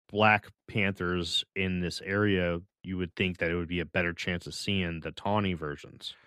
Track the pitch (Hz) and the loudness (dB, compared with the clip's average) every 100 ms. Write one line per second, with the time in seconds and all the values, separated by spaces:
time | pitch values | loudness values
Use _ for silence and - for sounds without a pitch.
0 | _ 104 107 107 - - - 113 98 98 | _ 4 6 6 2 -18 -6 0 0 0
1 | 87 90 85 104 - 98 95 90 87 - | 0 0 0 -2 -2 -2 -2 0 -2 -4
2 | 98 101 104 92 87 85 95 _ 90 92 | -2 2 4 4 2 0 -6 _ -8 -4
3 | 87 - 92 87 85 87 85 87 80 92 | -4 0 0 0 0 0 -2 -2 -2 0
4 | 87 85 - 87 - - - 98 87 82 | 0 -2 -4 -4 -6 -8 -2 0 -2 -4
5 | 80 - 101 104 98 82 76 73 - - | -8 -6 0 2 2 0 -4 -8 -12 -16
6 | - - | -16 -16